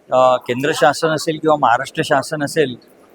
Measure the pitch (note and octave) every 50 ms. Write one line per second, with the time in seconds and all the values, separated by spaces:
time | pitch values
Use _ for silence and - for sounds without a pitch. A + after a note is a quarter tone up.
0 | _ - C3 B2+ B2+ B2+ B2+ B2 - - A#2+ B2 C3+ D3+ D3+ - E3 D3 C#3 -
1 | E3 D#3 D#3 C#3+ - E3 D#3 D3+ D#3 D#3 D3+ C#3+ C3+ A#2 A#2 B2 C3+ - - E3
2 | D3 - D3 C3+ C3 - D#3 D3+ C#3+ C3+ - E3 D3 C3 A#2+ - - _ _ _
3 | - _